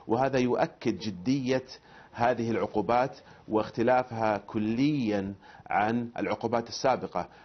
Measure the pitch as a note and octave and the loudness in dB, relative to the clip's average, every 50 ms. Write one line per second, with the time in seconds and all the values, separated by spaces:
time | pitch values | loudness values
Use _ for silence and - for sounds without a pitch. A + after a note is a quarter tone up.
0 | - - A2 B2 C3+ C3+ C3+ B2+ B2+ A#2+ A#2 - E3 E3 - - - A#2+ G2+ F2+ | -4 0 0 2 2 2 2 2 2 2 2 2 0 -2 -4 -4 -2 -2 -2 -2
1 | - A2 F#2 F2 F2+ B2+ C3+ C#3+ B2+ B2 C3 B2+ - - - - - - - - | -4 -8 -8 -4 -2 0 0 0 0 0 0 0 -2 -6 -16 -20 -20 -20 -20 -20
2 | - - - A2 A#2 B2 B2 A#2 A2+ A#2 A2 F#2 G2 - - G#2+ G2 G2+ A#2 B2 | -20 -12 -4 0 2 2 2 2 0 0 0 0 -2 -2 -2 0 0 2 2 2
3 | C3 C3 - - - - - - - - G#2 A2 G#2+ - - A#2+ A2+ B2 B2+ B2+ | 2 0 -4 -10 -20 -20 -20 -18 -6 -2 0 0 0 0 -2 0 2 4 4 4
4 | B2+ - A#2 A2+ A2+ G#2+ G#2 G2+ - - - A2 G#2+ G#2+ A2+ A#2+ C#3 D3+ D3+ C#3 | 2 0 -2 -2 0 0 0 0 -2 -4 -4 -2 0 0 2 2 2 2 2 2
5 | A#2 G#2 G#2 G2+ F#2+ G2 G2 - - - - - - - - G2 G#2 A2 A#2 A#2+ | 0 0 0 0 -2 -4 -6 -10 -14 -20 -20 -16 -6 -2 0 0 2 2 0 -2
6 | A#2+ A#2 - - G2+ F2+ G#2 - - A2 A#2+ A#2 A#2 A#2 - - - C3+ B2 F#2+ | -2 -4 -6 -4 -4 -2 -2 -2 -2 0 0 -2 -2 -4 -4 0 2 2 2 2
7 | F#2+ - - F2+ F2 - - - | -2 -4 -4 -6 -6 -6 -10 -20